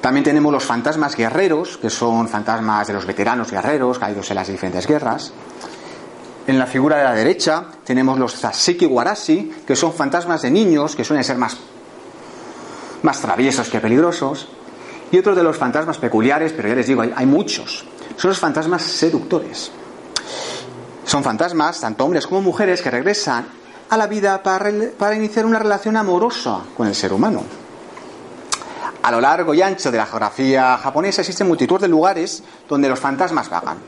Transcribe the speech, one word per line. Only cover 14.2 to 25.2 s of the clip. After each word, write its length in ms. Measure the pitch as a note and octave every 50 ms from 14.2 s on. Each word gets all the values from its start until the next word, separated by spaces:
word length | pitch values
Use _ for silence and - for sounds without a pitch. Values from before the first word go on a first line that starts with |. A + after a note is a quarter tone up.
| C#3+ C3+ D3+ C#3 - - - - - - - - - - - - - -
Y 60 | -
otro 160 | F3+ F#3+ G#3+ G3
de 80 | F3+
los 160 | E3+ D#3+ D3+
fantasmas 400 | - - B2 A#2 D3+ D#3+ E3 D#3
peculiares, 560 | - - A#2 A2+ G#2+ A2+ C3 C#3+ D#3 D#3+ D#3+ D#3+
pero 160 | D#3+ - G#2
ya 60 | A#2
les 100 | C3+ A#2
digo, 160 | B2+ C3+ A#2
hay, 100 | A2+ A#2+ -
hay 100 | - B2+
muchos, 580 | C3+ C#3 E3 G#3 - - - - - - - - - - - - - -
son 140 | - - F3+
los 80 | G3
fantasmas 460 | F3+ - D#3+ C3+ E3 D#3+ D#3+ F3+ E3+ E3
seductores. 880 | - - - - E3 D#3+ - - - F#3+ D#3+ - - - - - - - - - - - - - - - - - - - - - - - - - - - - - - - - -
Son 200 | - - C#3+ C#3
fantasmas, 580 | C3+ A2 G#2+ D#3+ F3+ F3 D#3+ D3 D#3 F3 -
tanto 240 | - A2+ A2 - B2+
hombres 220 | D3+ F3+ D#3 C#3
como 140 | - F#3 F#3+ G3
mujeres, 400 | F#3 - - G#3+ F#3+ F3+ F3 -
que 80 | C3+
regresan 560 | A#2+ A#2+ C3+ F#3+ G#3 - - D3+ B2+ A#2 A#2+ - - - - - - - - -
a 80 | A3
la 80 | A3 G#3+
vida 380 | G#3 G#3+ G#3+ G3 G3+ F#3+ F#3+ -
para 160 | F#3+ F#3+ F#3+ G3+
rel-, 260 | G#3 G#3 G#3 A3 B3
para 240 | - - G#3 G#3 G#3+
iniciar 320 | G#3+